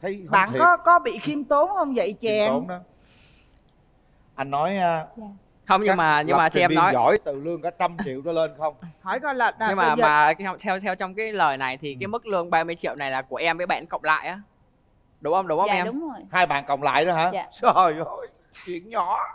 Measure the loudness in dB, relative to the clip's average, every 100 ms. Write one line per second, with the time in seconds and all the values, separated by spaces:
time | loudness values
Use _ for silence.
0 | -8 -10 0 2 2 4 4 4 6 4
1 | 4 -6 -6 -6 0 2 2 0 -2 0
2 | -2 -2 -2 0 2 0 -4 -12 -14 _
3 | _ _ _ _ _ _ _ _ _ _
4 | _ _ _ -8 -4 -2 -2 0 0 0
5 | -4 -14 -18 -20 _ _ 2 2 4 2
6 | 4 2 4 4 4 4 2 4 2 4
7 | 4 2 0 -8 -6 -6 -6 -2 -4 -2
8 | -8 -6 -4 -2 -2 -2 -8 -8 -20 -16
9 | -8 -6 -4 -2 -2 0 -2 2 2 4
10 | 4 6 4 2 -4 -8 -4 -4 -4 -6
11 | -6 -6 -6 0 0 2 -4 -6 -10 -8
12 | -8 -8 -4 -4 0 0 0 -4 -6 -6
13 | -4 -4 -6 -4 -2 -2 -2 -4 -4 -8
14 | 0 0 0 -12 -16 _ _ _ _ _
15 | _ _ -2 -2 0 -2 0 0 -2 -6
16 | -10 -12 -4 0 2 0 -2 -2 0 2
17 | 2 2 0 -2 -10 0 2 4 4 2
18 | -8 -10 -14 _ _ -20 -12 -12 -8 -6
19 | -4 -2 -4